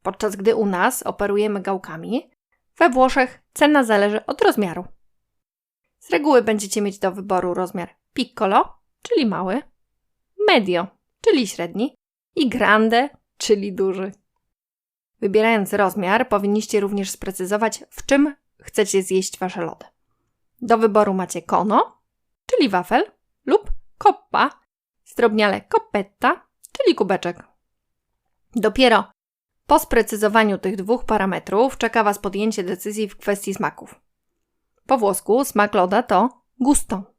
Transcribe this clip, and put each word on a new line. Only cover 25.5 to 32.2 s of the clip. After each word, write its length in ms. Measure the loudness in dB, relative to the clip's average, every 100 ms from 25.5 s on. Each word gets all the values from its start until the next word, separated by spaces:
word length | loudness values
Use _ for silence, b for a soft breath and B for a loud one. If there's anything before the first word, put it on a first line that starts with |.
| -2
coppetta, 840 | -2 -2 -2 -8 -8 _ -2 -2 _ _ -20
czyli 240 | -2 0 0
kubeczek. 480 | -2 -2 -4 -10 -20 _ _ _ _ _ _ _ _ _ _ -2
Dopiero 480 | -2 4 4 4 0 _ _ _ _ _ 0
po 120 | 0
sprecyzowaniu 800 | 4 0 0 0 0 2 2 -2
tych 180 | -4 -6
dwóch 300 | -2 -2 0
parametrów 720 | -2 -2 -4 -2 0 0 0
czeka 260 | -2 0
was 160 | 0
podjęcie 440 | -2